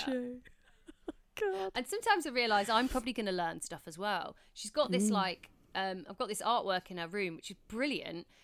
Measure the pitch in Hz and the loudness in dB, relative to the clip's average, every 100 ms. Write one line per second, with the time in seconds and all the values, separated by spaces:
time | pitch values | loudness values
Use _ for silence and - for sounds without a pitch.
0 | - 254 247 247 - - _ _ - - | -2 -2 -4 -10 -16 -20 _ _ -20 -14
1 | - - _ - 202 190 381 - 247 415 | -14 -14 _ -2 0 0 -2 -4 -4 -2
2 | 466 403 302 247 233 208 208 226 254 254 | 2 2 2 2 4 4 6 4 4 2
3 | 240 233 208 185 170 165 - 160 170 160 | 0 -2 0 0 0 -4 -8 -10 -12 -6
4 | 208 190 147 - - - 208 - 277 185 | -2 -2 -4 -10 -18 -14 -2 2 4 4
5 | 208 208 185 170 - - _ 185 190 185 | 4 4 2 -2 -12 -20 _ -2 -2 -4
6 | - 190 233 208 - 233 196 185 - 180 | -8 -6 -4 -2 2 2 4 0 -2 -6
7 | 165 202 190 165 - 202 - 220 285 214 | -4 -2 -2 -4 -12 -14 -10 -2 -2 -2
8 | 160 170 165 _ | -4 -8 -10 _